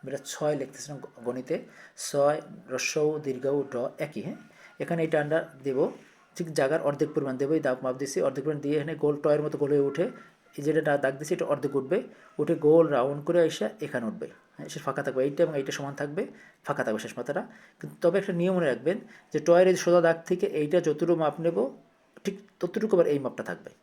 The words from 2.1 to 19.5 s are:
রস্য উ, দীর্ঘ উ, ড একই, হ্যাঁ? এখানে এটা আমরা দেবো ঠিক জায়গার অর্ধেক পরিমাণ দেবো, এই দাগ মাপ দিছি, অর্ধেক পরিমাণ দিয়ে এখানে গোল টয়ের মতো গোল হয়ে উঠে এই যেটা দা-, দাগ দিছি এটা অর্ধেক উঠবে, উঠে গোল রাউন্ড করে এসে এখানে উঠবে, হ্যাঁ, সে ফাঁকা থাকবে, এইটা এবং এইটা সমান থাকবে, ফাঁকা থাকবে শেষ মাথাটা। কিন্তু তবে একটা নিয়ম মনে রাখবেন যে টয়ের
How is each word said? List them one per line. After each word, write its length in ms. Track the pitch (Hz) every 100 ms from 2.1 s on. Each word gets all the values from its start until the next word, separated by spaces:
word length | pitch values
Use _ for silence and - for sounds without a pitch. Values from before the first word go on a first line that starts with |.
| 143 143 147 - - -
রস্য 200 | 127 - 160 151
উ, 20 | 156 147
দীর্ঘ 200 | 127 135 143
উ, 20 | 139
ড 20 | - 131 - 151
একই, 160 | 113 113
হ্যাঁ? 120 | - - - - _
এখানে 160 | - 170 160
এটা 100 | 160
আমরা 160 | 147 160 160 135 139
দেবো 180 | 131 175 - - _ _ -
ঠিক 100 | 165 151
জায়গার 220 | 135 156 143
অর্ধেক 200 | 143 151 -
পরিমাণ 200 | 139 127
দেবো, 100 | 139 160
এই 40 | 135
দাগ 100 | 127
মাপ 120 | 127 131
দিছি, 160 | 139 185 143
অর্ধেক 160 | 135 147
পরিমাণ 160 | 147 143
দিয়ে 100 | 151
এখানে 160 | 143 151
গোল 120 | 147 147
টয়ের 180 | 151 147 147
মতো 100 | 147
গোল 100 | 143
হয়ে 120 | 147 139
উঠে 160 | 143 226 - - _ _ -
এই 60 | 147
যেটা 160 | 160 151
দা-, 140 | 143
দাগ 100 | 135 139
দিছি 120 | 147 180
এটা 80 | -
অর্ধেক 200 | 143 139 139
উঠবে, 180 | 131 196 254 - - -
উঠে 140 | 151 156 151
গোল 180 | 165 160 139
রাউন্ড 240 | 131 143 147
করে 120 | 170 160
এসে 160 | - 214 - 156
এখানে 200 | 131 110
উঠবে, 180 | 90 - - _ -
হ্যাঁ, 120 | 151
সে 80 | 156 139
ফাঁকা 160 | 139 139
থাকবে, 160 | 131 139
এইটা 140 | 143 165
এবং 80 | 147
এইটা 120 | 131 -
সমান 160 | 139 143
থাকবে, 200 | 147 151 277 - - _ -
ফাঁকা 160 | 139 117
থাকবে 140 | 110 117
শেষ 80 | -
মাথাটা। 220 | 120 147 - - - _
কিন্তু 180 | 151 -
তবে 120 | 170 190
একটা 120 | 196 175
নিয়ম 140 | 175 185
মনে 100 | 156
রাখবেন 260 | 120 135 214 - - _
যে 60 | 151
টয়ের 200 | 156